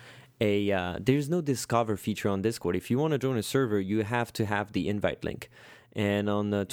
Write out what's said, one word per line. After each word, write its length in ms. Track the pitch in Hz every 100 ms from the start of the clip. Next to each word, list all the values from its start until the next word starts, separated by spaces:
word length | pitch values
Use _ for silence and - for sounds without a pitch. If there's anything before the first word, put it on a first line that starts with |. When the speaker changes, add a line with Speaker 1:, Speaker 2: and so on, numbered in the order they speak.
| - - - -
Speaker 1:
a, 300 | 107 101 101
uh, 280 | 95 90 85
there's 280 | 107 143 143
no 120 | 175
Discover 560 | 143 120 - 117 113 101
feature 320 | - 101 104
on 120 | 98
Discord. 360 | 110 - 87 92
If 120 | -
you 100 | 123
wanna 180 | 160 139
join 180 | 131 120
a 60 |
server, 380 | - 135 120 104
you 240 | 95 107
have 280 | 104 120 117
to 120 | - 107
have 240 | 104 101
the 160 | - -
invite 360 | 104 92 -
link. 260 | - - - - - - -
And 360 | - 101 101 104
on, 240 | 104 104
uh, 40 | 104
Speaker 2:
Yeah. 60 | 95